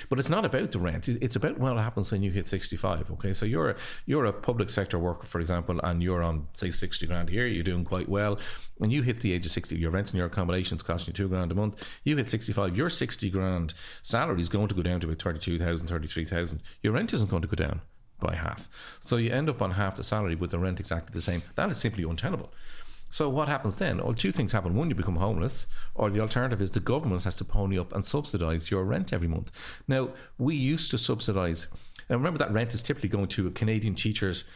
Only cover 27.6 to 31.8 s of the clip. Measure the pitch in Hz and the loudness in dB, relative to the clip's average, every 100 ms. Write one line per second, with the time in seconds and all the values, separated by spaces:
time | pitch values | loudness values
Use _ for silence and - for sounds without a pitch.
27.6 | 98 92 85 98 - 147 143 95 80 82 | 4 2 0 -2 0 -2 0 0 2 0
28.6 | 80 95 95 147 185 92 85 82 - - | 0 0 2 0 0 0 0 0 -4 -10
29.6 | - - - 135 127 - - - 127 156 | -14 -8 -2 0 0 -6 -12 -2 0 2
30.6 | 131 160 - 139 - 117 - 95 87 82 | 2 0 0 0 0 0 0 2 2 0
31.6 | - - | -4 -10